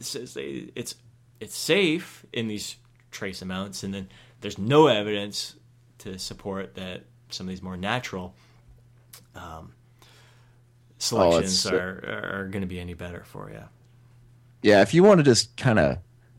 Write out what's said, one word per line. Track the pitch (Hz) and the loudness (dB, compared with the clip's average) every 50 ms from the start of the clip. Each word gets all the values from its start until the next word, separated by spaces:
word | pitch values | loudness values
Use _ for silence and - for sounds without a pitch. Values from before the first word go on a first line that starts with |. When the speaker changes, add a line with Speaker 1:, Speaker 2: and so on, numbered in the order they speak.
| - | -14
Speaker 1:
says | - - 120 120 - - | -12 -10 -10 -12 -12 -12
they, | - - 143 139 - - - - | -12 -12 -10 -10 -10 -12 -12 -12
it's, | - - - - - _ - _ _ _ _ _ _ | -12 -12 -12 -12 -16 _ -20 _ _ _ _ _ _
it's | 110 101 - | -16 -14 -10
safe | - - - 156 202 196 165 156 175 180 - - - - - - | -8 -2 0 2 2 2 2 0 -2 -4 -10 -16 -20 -20 -10 -8
in | 123 113 | -6 -6
these | 110 107 104 98 - - - _ _ _ _ _ _ | -4 -6 -8 -8 -10 -14 -16 _ _ _ _ _ _
trace | - - 107 98 92 - 92 | -14 -10 -10 -10 -10 -10 -10
amounts, | 92 92 95 98 101 95 - - | -8 -8 -6 -8 -8 -10 -10 -10
and | 98 98 | -8 -8
then | 98 95 95 - - - - _ _ | -8 -10 -12 -16 -20 -20 -20 _ _
there's | - 101 101 - | -10 -10 -8 -6
no | 98 113 139 151 160 | -2 4 6 8 8
evidence | 143 117 104 104 107 107 101 101 104 98 - - - - - _ _ _ _ _ _ _ - | 8 6 2 0 -2 -2 -4 -4 -6 -8 -10 -10 -12 -14 -18 _ _ _ _ _ _ _ -18
to | - 104 95 92 | -14 -14 -12 -12
support | - - 98 - - 104 95 98 95 95 - | -12 -12 -12 -10 -10 -8 -8 -6 -8 -10 -12
that | 95 92 92 87 - - _ _ _ _ _ | -12 -12 -12 -12 -14 -16 _ _ _ _ _
some | - - 92 | -14 -12 -10
of | 92 | -10
these | 92 90 92 | -10 -10 -10
more | 92 92 | -10 -10
natural, | 90 92 101 117 127 120 - - 95 90 92 - _ _ _ _ _ _ - - - _ _ _ _ _ _ - - - _ _ | -6 -4 -4 -4 -4 -4 -8 -10 -10 -10 -12 -16 _ _ _ _ _ _ -20 -20 -20 _ _ _ _ _ _ -20 -20 -20 _ _
um, | - 87 85 80 80 82 - - _ _ _ _ _ - - _ - - _ _ _ _ _ _ _ _ _ _ _ _ _ _ _ | -18 -16 -14 -14 -16 -16 -18 -20 _ _ _ _ _ -20 -20 _ -20 -20 _ _ _ _ _ _ _ _ _ _ _ _ _ _ _
selections | - - 120 110 95 87 85 82 82 92 95 95 - | -6 -4 0 2 4 4 4 4 2 2 0 -2 0
Speaker 2:
Oh, | 104 | 0
it's, | 85 | 0
uh, | |
Speaker 1:
are, | 78 90 92 95 - - - 107 107 - - 92 98 | -2 -2 -4 -8 -10 -10 -10 -8 -8 -8 -8 -8 -8
are | 98 95 | -8 -8
gonna | 95 101 98 | -6 -6 -6
be | 90 90 90 | -6 -8 -10
any | 87 87 87 | -10 -10 -12
better | 82 90 87 87 - - | -12 -12 -12 -12 -14 -16
for | - - 95 - - | -16 -16 -16 -14 -14
you. | 104 - - - - _ _ _ _ _ _ _ _ _ - _ _ _ _ _ _ _ - | -16 -16 -18 -20 -20 _ _ _ _ _ _ _ _ _ -20 _ _ _ _ _ _ _ 4
Speaker 2:
Yeah, | 202 208 196 202 | 6 8 8 8
if | 202 - | 6 6
you | 165 185 | 8 8
wanna | 214 208 170 147 | 10 8 8 8
just | 143 117 - - - - | 6 6 6 2 -2 -8
kinda | - - 135 113 104 78 69 65 - - - _ _ _ _ _ | -2 0 2 4 4 4 4 2 -2 -8 -16 _ _ _ _ _